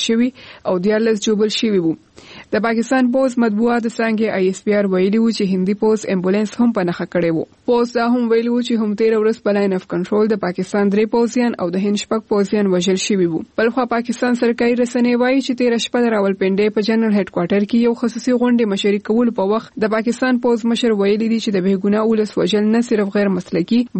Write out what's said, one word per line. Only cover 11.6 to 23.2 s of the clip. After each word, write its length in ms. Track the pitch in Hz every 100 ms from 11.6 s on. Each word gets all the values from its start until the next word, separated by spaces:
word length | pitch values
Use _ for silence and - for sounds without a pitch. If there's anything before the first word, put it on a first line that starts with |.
او 100 | 175 185
د 100 | 202
هند 160 | 208
شپږ 160 | - 220 -
پوځیان 400 | 208 196 214 202
وژل 260 | 180 196 190 -
شوي 220 | 202 175
وو. 100 | 160 - -
بل 100 | 226
خوا 100 | 247 240
پاکستان 420 | 233 240 226 247 240
سرکاري 340 | 233 240 240 240
رسنۍ 340 | 240 254 240 240
وایي 180 | 247 269
چې 120 | 262 247
تېره 180 | 247 226
شپه 160 | - 247
د 80 | 240
راولپنډۍ 600 | 214 196 196 190 196 214 220
په 100 | 208
جنرال 260 | 226 220 202
هډ 120 | 185 175
کوارټر 260 | 170 202 208
کې 80 | 233 233
یو 80 | 233
خصوصي 320 | 226 233 -
غونډې 320 | 247 247 240 220
مشري 280 | 196 208 202 -
کولو 280 | 226 240 -
په 100 | 190
وخت 280 | 220 - -
د 80 | 208
پاکستان 460 | 220 226 233 262 247
پوځ 220 | 247 233 233
مشر 200 | 226 240
ویلي 360 | 208 196 214 226
دي 60 | 226
چې 60 | 220 196
د 80 |
بې 100 | 185 196
ګناه 200 | 202 208 220
ولس 260 | 214 208 -
وژل 300 | 180 208 214
نه 60 | 226 233
صرف 280 | 220 202
غیر 160 | 208